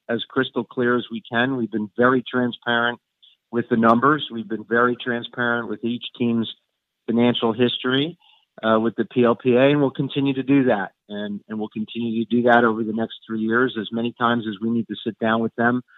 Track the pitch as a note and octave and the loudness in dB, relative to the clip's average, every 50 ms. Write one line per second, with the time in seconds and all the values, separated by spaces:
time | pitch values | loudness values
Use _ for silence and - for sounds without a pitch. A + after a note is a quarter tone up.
0 | _ - A#2 A2+ - - - C3+ B2+ - - A#2+ A2 - - C3 B2 A#2+ B2 A#2+ | _ -4 -4 -4 -6 -4 -2 -2 -2 -2 -4 -6 -6 -4 -4 -2 0 0 0 0
1 | A2 - A#2 A2 - - A#2+ A#2 B2 C3+ C3+ B2 A#2 G#2 - A2 G#2+ G#2+ _ - | -2 -6 -10 -12 -10 -4 -2 0 0 0 0 -2 -4 -4 -4 -6 -6 -4 _ 2
2 | A#2+ B2+ C3 B2+ A#2 - - B2+ B2 A#2+ G#2+ - _ A#2+ A#2+ A#2 A#2 A#2+ A#2+ - | 4 4 4 2 0 -2 -2 -2 -2 -2 -4 -6 _ -2 0 0 0 -2 -4 -6
3 | _ _ _ _ _ _ _ _ _ _ A2+ A#2+ A2+ - B2 A2+ A#2 A2+ A#2 A#2+ | _ _ _ _ _ _ _ _ _ _ -4 -4 -2 0 2 4 4 4 4 4
4 | A#2+ C#3+ D#3 D3 - - A#2 A2+ G#2+ G2 A2+ G#2 G#2 - A#2 A#2+ A#2+ A#2+ A#2+ A#2 | 4 2 2 0 -2 -8 -10 -10 -8 -8 -8 -8 -4 -2 0 2 2 0 0 -4
5 | - C3 A#2+ A#2+ A#2 - - B2+ A#2+ A#2+ A#2+ A#2 A#2 G2+ G#2+ - - A#2 A#2+ A#2+ | -4 -4 -4 -4 -6 -8 -6 -4 -2 -2 -2 -2 -4 -6 -8 -6 -4 -6 -6 -6
6 | - - - - B2 A#2+ A#2 A2+ A2 - - _ _ _ _ _ _ _ _ _ | -8 -12 -6 -2 0 0 0 0 -2 -4 -8 _ _ _ _ _ _ _ _ _
7 | _ - A2+ A#2 A#2+ A#2+ A#2+ - B2 A2+ G#2+ A#2+ B2 A#2 - - - B2+ C3 C#3 | _ -2 0 2 2 2 2 0 -2 -2 0 0 0 0 0 -2 -2 -2 0 0
8 | C#3+ E3 E3+ - _ _ _ _ _ _ _ - - A2 A2+ A2 A2 A#2 - - | -2 -4 -6 -12 _ _ _ _ _ _ _ -4 0 2 2 2 2 0 -2 -2
9 | A2 - - B2+ A#2+ A#2 A#2 - - B2+ A#2+ B2 C3+ C#3 D3 D3 C#3+ C3 - - | -4 0 2 2 4 4 2 2 2 2 4 6 4 4 4 2 2 0 0 -4
10 | C#3+ C3 - C#3+ C3+ C#3 C3+ C3 C3 B2+ C#3 C#3 B2+ B2+ A2 G2+ F#2+ - - _ | -6 -4 -2 -2 -2 -2 -2 -2 0 2 4 4 4 4 2 0 -2 -8 -12 _
11 | _ - G#2 G#2 G#2 G#2 G#2 G2+ - - A2 G#2+ G#2+ G#2+ - A2+ G#2+ - - A#2 | _ -12 -8 -8 -8 -8 -8 -10 -10 -10 -8 -8 -8 -8 -8 -8 -10 -8 -8 -6
12 | A#2 A#2 A2 A2+ A2+ - A#2 A#2+ A#2 B2 A#2 A#2+ A2 A2+ A2 A2 A2+ A2 G#2+ A2+ | -6 -2 -2 -2 -2 0 0 2 4 6 6 6 6 4 2 0 -4 -4 -2 -4
13 | A2+ - - - - - A2+ A2 A2 A2 A2+ A#2+ B2+ B2+ G#2+ A2+ G2 - A#2 A#2 | -4 -6 -8 -12 -10 -8 -6 -4 -2 0 2 2 0 0 -2 -6 -8 -6 -4 -4
14 | A#2 A#2+ A2 - A#2+ A#2 A#2+ A#2+ G#2+ A2 G#2 F#2 A2 A2+ A#2+ A#2 G#2 - G#2 - | -4 -4 -2 0 0 0 0 0 -2 -6 -6 -4 -4 -2 -2 -2 -2 -4 -8 -8
15 | - A#2 G2+ - A#2 A2 A2+ A2+ A2+ A2 - - A#2 A#2+ B2 B2+ - _ _ | -6 -8 -6 -2 -2 0 0 0 -2 -2 -2 0 0 0 0 -2 -4 _ _